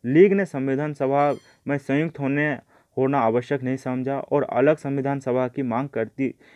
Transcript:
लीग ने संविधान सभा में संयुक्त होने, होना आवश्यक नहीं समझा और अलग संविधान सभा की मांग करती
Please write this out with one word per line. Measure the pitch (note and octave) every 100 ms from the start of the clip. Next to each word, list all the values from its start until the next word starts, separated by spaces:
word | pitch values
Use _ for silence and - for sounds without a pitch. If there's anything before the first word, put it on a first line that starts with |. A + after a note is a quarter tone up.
लीग | A#2+ C#3+ G3
ने | G3
संविधान | F3+ C#3 C3+ C3 D3+
सभा | C#3+ C3+ C#3 C#3+ C#3 - _ -
में | C#3+
संयुक्त | C#3 C#3 D#3+ D3+
होने, | C3+ C#3+ D3+ C3+ _ _ _ -
होना | C3 C#3
आवश्यक | A2+ A#2 A#2+ C#3+
नहीं | B2+ C3
समझा | - B2+ C3 C#3
और | - C#3+
अलग | - A#2+ C#3 D#3
संविधान | C#3+ C#3 C3+ C#3
सभा | - B2+ B2+
की | B2
मांग | C3 A2+ C#3
करती | A2+ A2 - C3+ - -